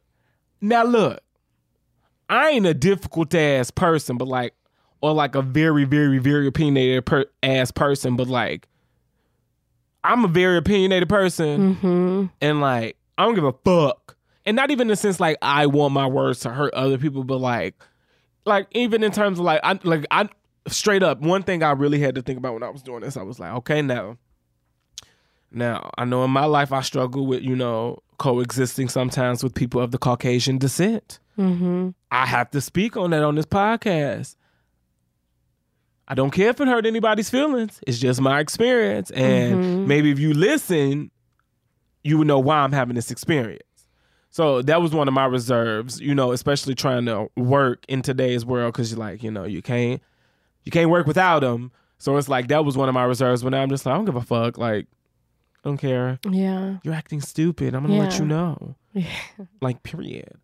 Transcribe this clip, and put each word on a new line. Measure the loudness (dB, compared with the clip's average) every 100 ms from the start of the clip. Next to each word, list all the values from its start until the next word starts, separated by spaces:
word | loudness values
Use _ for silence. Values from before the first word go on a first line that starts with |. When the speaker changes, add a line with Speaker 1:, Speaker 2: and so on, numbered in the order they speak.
| _ _ _ _ _ _
Speaker 1:
now | 0 2
look, | 4 2 2 -2 -12 _ _ _ _ _ _ _ _ _ -2
I | 2 4
ain't | 4 2
a |
difficult | 2 2 2 -2 -4 0 2
ass | 2 2 0
person, | 0 2 2 0 -6
but | -4
like, | -4 -6 -10 _ _ _ _
or | 0
like | 2 0 0
a |
very, | 0 2 4 4
very, | 4 4 4 4
very | 4 2 2
opinionated | 2 2 4 2 2 2
per-, | 0 0 _
ass | 0 0 0
person, | 0 0 0 0 -2
but | 0
like, | -2 -2 -6 -12 _ _ _ _ _ _ _ _ _ _ _ _ _
I'm | 0 2
a | 2
very | 4 4 4
opinionated | 2 2 4 2 2
person, | 2 2 0 0 2 2 2
Speaker 2:
Mm-hmm. | 2 2 2 0 -4 -2
Speaker 1:
and | -2 2
like, | 2 0 -4 -10 _ -2
I |
don't | 0 2
give |
a | 0 0
fuck. | 2 4 2 0 _ -20 _ _
And | -2 0
not | 2
even | 2 2
in |
the | 2
sense, | 0 0
like, | 0 0
I | 2 2 4
want | 4 2
my | 2 0
words | 0 0 -2
to | -6
hurt | -4 -4
other | 0 0 0
people, | -2 -4
but | -4 -4
like, | -2 -2 -4 -8 _ _ _ _ _ _
like, | 0 0 0
even | -2 0 0
in | 0
terms | 0 0 0
of, |
like, | 0 2
I, | 0 -2
like, | 0 -2 0
I, | 0 0 _ _ _ -10
straight | -4 0 2
up, | 2 0
one | 0 0
thing | 0 -2
I | 0
really | 2 2 2
had | 0 -2
to |
think | -6 -6
about | -6
when | -8
I | -10
was | -12
doing | -14 -12
this, | -12 -10
I |
was | -12 -12
like, | -10 -8
"Okay, | -2 -2
now, | 0 -2 -6 -12 _ _ _ _ _ _ _ -20 -20 _ _ _ _
now, | -6 -4 -4 -8 -6
I |
know | -2 0
in | 2
my | 2 2
life | 2 0
I | -2
struggle | -4 -4 -4 -2 -2
with, | -2
you | -2
know, | -2 -2 -2 -4 -8 -14 -4
coexisting | 0 0 0 -2 -2 -2 -4
sometimes | -2 -2 -2 -2 -2
with | -4
people | -4 -2 -2
of | -2
the | -2
Caucasian | 0 0 0 0 0 0
descent." | 0 0 0 -2 -6 -20 _ -2
Speaker 2:
Mm-hmm. | 0 0 0 -2 -4 -8 -4
Speaker 1:
I | -2 0
have | 0 0
to | -4
speak | -4 -2 -2 -2
on | -2
that | 0
on | 0 0
this | -2
podcast. | 0 0 0 -2 -2 -2 -4 -10 -16 _ _ _ _ _ _ _ _ _ _ _ _ _ _ _ _ -8
I |
don't | -2 0
care | 2 2
if | 2
it | 2
hurt | 2
anybody's | 0 0 2 2 0
feelings. | 0 0 0 -4 -6 -6
It's | -2
just | 0 2
my | 2 2
experience. | 0 0 2 2 2 -2 -6
And | 0 2 4 2
Speaker 2:
Mm-hmm. | 0 0 0 2
Speaker 1:
maybe | 2 4
if | 2
you | 2
listen, | 2 2 2 0 0 0 -2 -6 _ _ _ _ _ _ _ _ _
you | 0 2
would | 4
know | 4
why | 2 2
I'm | 2
having | 0 -2 -4
this | -6
experience. | -8 -2 -2 -2 -8 -20 _ _ _ _ _ _
So | -2 2 2
that | 2 2
was | 2
one | 0 0
of |
my | 2 2
reserves, | 0 0 0 0 -2 -6 -8
you | -2
know, | 0 0
especially | 0 -2 -2 -4
trying | -4 -2 -2 -2
to | -4 -6 -4
work | 2 4 2 -2 -6
in | -6
today's | -4 -2 -2 -2
world, | -4 -2 -2
'cause | -4 -6
you're | -6
like, | -10 -10
you | -10
know, | -8
you | -8 -8
can't, | -4 -2 -2 -4 -10 _ _ _ _ _
you | -4
can't | 2 4
work | 4 2
without | 2 4 4
'em. | 2 -2 -8 -16 _ _
So | -2 -2
it's | 0
like, | -2 0
that | 0
was | 0 0
one | 0
of |
my | 2
reserves, | 0 2 2 0
but | 0
now | -2
I'm | -2
just | -2 -2
like, |
"I | -2
don't | -2
give | -4
a |
fuck. | -2 -2 -2 -2
Like, | -2 -4 -6 _ _ _ _ _ _ _
I | -8
don't | -4
care. | -2 -2 -2 -4 -4
Speaker 2:
Yeah. | -2 0 -2 -6 -8
Speaker 1:
You're | -8
acting | -8 -6 -8
stupid. | -6 -2 -2 0 -4
I'm | -2 0
gonna | 2
let | 0
Speaker 2:
Yeah. | 0
Speaker 1:
you |
know." | -2 -2 -2 -6 -10 -16
Speaker 2:
<laughs> | _
Yeah. | -6 -6 -8 -14 -18 -20 _
Speaker 1:
Like, | -6 -6
period. | -10 -14 -12 -14 -16 -20